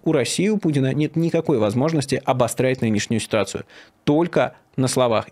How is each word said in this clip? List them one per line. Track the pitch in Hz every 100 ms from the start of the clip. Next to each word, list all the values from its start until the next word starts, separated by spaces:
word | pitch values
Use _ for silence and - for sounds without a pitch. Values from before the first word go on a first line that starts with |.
У | 165
России, | 151 117 - 196
у | 208
Путина | 165 143 131
нет | 139 151 165
никакой | 165 165 160 127
возможности | 107 120 156 160 - 123 -
обострять | 127 117 - 127 131
нынешнюю | 113 104 - 113
ситуацию. | - 110 98 - - - - _
Только | - 147 175 151 123 - _ -
на | 127
словах. | 131 123 107 -